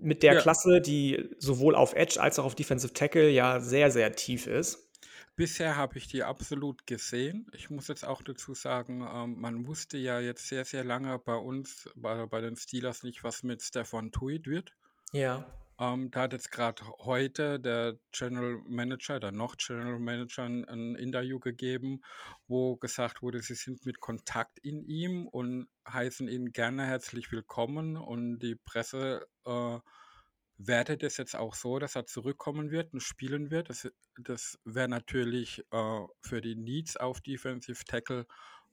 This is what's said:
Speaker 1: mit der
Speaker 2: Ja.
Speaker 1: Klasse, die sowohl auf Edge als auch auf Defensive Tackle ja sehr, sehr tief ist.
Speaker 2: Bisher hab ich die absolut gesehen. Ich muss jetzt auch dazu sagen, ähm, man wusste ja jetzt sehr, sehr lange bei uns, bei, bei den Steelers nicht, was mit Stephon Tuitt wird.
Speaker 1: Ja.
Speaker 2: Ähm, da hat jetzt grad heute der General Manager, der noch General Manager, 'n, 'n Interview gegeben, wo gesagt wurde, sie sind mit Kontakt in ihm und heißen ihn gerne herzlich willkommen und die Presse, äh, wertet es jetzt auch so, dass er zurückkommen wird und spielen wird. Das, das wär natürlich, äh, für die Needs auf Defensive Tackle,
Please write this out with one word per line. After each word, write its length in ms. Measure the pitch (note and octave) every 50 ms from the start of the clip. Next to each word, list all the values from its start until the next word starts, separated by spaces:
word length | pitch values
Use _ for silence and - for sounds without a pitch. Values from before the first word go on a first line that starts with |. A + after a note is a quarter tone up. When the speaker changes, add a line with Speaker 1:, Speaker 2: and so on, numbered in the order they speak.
Speaker 1:
mit 200 | - D3+ D3+ - -
der 120 | D3 C#3+
Speaker 2:
Ja. 0 |
Speaker 1:
Klasse, 460 | D#3+ - D#3+ D#3+ - - F3+ F3+ F3
die 480 | - D3 D3 D3 C#3 C3+ C3+ - - - - -
sowohl 360 | D3 C#3 C3 B2 C3+ D#3 -
auf 180 | - C3+ - -
Edge 280 | - D#3+ - - -
als 160 | - C3+ - -
auch 80 | C3+
auf 100 | C3 B2
Defensive 380 | - D3 - C#3 B2 C3 B2 -
Tackle 360 | - D#3 D3+ - E3 D#3 D3+
ja 300 | C#3 B2+ B2 B2+ B2+ B2
sehr, 300 | A#2+ A#2+ B2+ C#3+ C#3+ C#3
sehr 240 | B2 A#2+ A2 G#2+ A2
tief 300 | - - - B2 A#2+ - G2
ist. 400 | A2 C3+ E3+ - - - - _ - _ - - - - - - _ -
Speaker 2:
Bisher 400 | E3+ D#3+ - - E3+ D#3+ D3 D3
hab 180 | C#3 C3 -
ich 120 | C3+ - -
die 160 | - C3 -
absolut 640 | - C#3 - - - D3 C#3 C#3+ C#3+ B2 - _ -
gesehen. 580 | B2 A2 - - B2 B2 C3 D3 F3+ A3 A#3 - -
Ich 160 | - - -
muss 180 | D3+ C#3 C3 -
jetzt 140 | C#3+ - -
auch 200 | - C3+ - -
dazu 320 | - B2+ - - - C3
sagen, 520 | - - C3 B2+ B2 A#2+ - B2 B2 B2 -
ähm, 320 | - A#2+ A#2+ A#2+ A#2 -
man 280 | A2+ A#2 A#2 A#2 A#2+ C#3
wusste 320 | D#3 - - - - C#3
ja 200 | B2+ B2+ B2 A#2+
jetzt 280 | B2 A#2+ A#2+ - - -
sehr, 180 | C3+ C3 B2+
sehr 180 | - - C3+ B2+
lange 360 | B2 A#2+ B2+ C3+ C3+ C3 B2
bei 160 | - A#2+ A#2
uns, 520 | A#2 - B2+ C3 C3+ C3+ - - - - - -
bei, 300 | B2 A#2 A2 A2+ A#2 A2+
bei 160 | A2+ A2+ A2+
den 140 | A2+ A#2 A#2+
Steelers 480 | - - - B2+ B2 A#2+ B2 A#2 - -
nicht, 200 | B2 A#2+ - -
was 200 | A#2 - - -
mit 180 | B2 A#2+ A2+
Stephon 500 | - - - B2+ A2 - - A2+ A2 A2
Tuitt 360 | - - C3 C3+ D3+ D#3+ D#3+ C3+
wird. 260 | D3+ F3 - - - _ _ _ _ _ _ - -
Speaker 1:
Ja. 320 | C#3+ C3+ B2+ B2+ C#3 - - - - - - _ -
Speaker 2:
Ähm, 300 | B2+ B2 B2 B2+ C3 B2
da 120 | - B2+
hat 120 | B2+ B2 B2
jetzt 180 | - - -
grad 300 | - - A#2 A#2 A2 - G#2 A2 A2+ -
heute 600 | - B2 B2+ B2+ C3+ C3+ C3+ - D3+ D3 C#3+ C#3
der 400 | C3 B2 A#2 A#2 A#2 A#2 A2+ - _ _
General 500 | - - C3 B2 B2 B2 B2 A#2+ A#2+ - - -
Manager, 520 | B2 A#2+ B2 B2 C3 B2+ - - C#3+ B2+
der 120 | A2 G2
noch 260 | G2 G#2 A#2 B2 - -
General 420 | - - B2 A#2 A#2+ B2 A#2+ A#2
Manager, 440 | A#2+ A#2+ A#2+ A#2+ B2 A#2+ - - B2
'n, 200 | A#2+ A#2+ A#2+ -
'n 300 | - A#2 A#2 A#2 A#2 A#2+
Interview 440 | - B2 C3 C3 B2 B2+ B2+ C3+ B2+
gegeben, 640 | - B2+ A#2+ - C3 B2+ B2+ C3 B2 C3+ C3+ C3 - - - - - - - - _ -
wo 300 | B2 B2+ B2+ B2+ B2 -
gesagt 440 | - A#2 - - A#2+ A#2 - -
wurde, 200 | A#2+ B2 A#2+ A#2+ A2
sie 100 | - A#2+
sind 320 | - - C3 B2+ B2+ -
mit 140 | C3 A#2 -
Kontakt 580 | - - A#2 A#2 - - - A#2 A#2 - _ -
in 220 | - C#3+ D3+ D3+
ihm 460 | - - D3+ D#3+ E3+ F3+ F3+ F3 F3 -
und 400 | - B2 B2 B2 B2+ B2+ B2 - _ _ _ -
heißen 400 | A#2 B2+ B2 B2+ - - C3 A2+
ihn 240 | B2 B2+ B2 A#2+
gerne 320 | A#2 - A#2 A#2 C3 C3+ C3+ C3
herzlich 440 | C3 B2+ - - - A#2+ A#2 -
willkommen 640 | A#2+ A2+ - - - B2 A#2 B2 C#3+ D#3 D#3+ D#3+ D#3
und 440 | D#3+ - - A#2 A#2+ A#2+ A#2+ A#2+ A#2
die 160 | A#2+ A#2 A2+
Presse, 720 | - _ - - A#2 A2+ - - C3 C3+ C3+ B2+ - - - _ _ _
äh, 320 | B2 A#2+ A#2+ A#2+ A#2+ A#2+ A#2+ - _ - - - - - - _ _ _ _ _ _ _ -
wertet 440 | G2 B2 B2 A#2 A#2 - D3+ - D3
es 140 | C#3 - -
jetzt 180 | B2+ - -
auch 180 | - A2+ A2 -
so, 240 | - - A#2+ B2+ C#3
dass 160 | D3 C#3 -
er 120 | C3 A#2 -
zurückkommen 640 | - B2+ A2+ C3+ C#3+ - - D3+ C#3+ D3+ D3+ D3
wird 220 | D#3 E3 E3 D#3+ -
und 80 | B2+
spielen 500 | - - - - C3+ C3 C#3+ D3 D3 C#3+
wird. 180 | D#3+ E3 E3+ -
Das, 200 | A#2+ - - B2 - _ _ _ _ -
das 420 | A#2 - B2 A2+ - - - - _
wär 220 | A2+ A2 C3 C3 B2
natürlich, 760 | B2 A#2+ - - - C3 B2 A#2 A#2+ B2 A#2 - - - - -
äh, 280 | G#2+ A2+ A2 A2 A2 G#2+ F#2+ - - _
für 200 | - - B2 A2+
die 140 | G#2 A2+ A2+
Needs 420 | A2+ A2+ A#2 C3 D#3 D#3+ - - -
auf 240 | B2+ B2+ B2+ -
Defensive 640 | - C#3 C3+ B2+ - C3 B2+ B2 - - A#2+ - -
Tackle, 400 | - - A#2+ - - B2+ B2 A#2 - - - - - - - _ _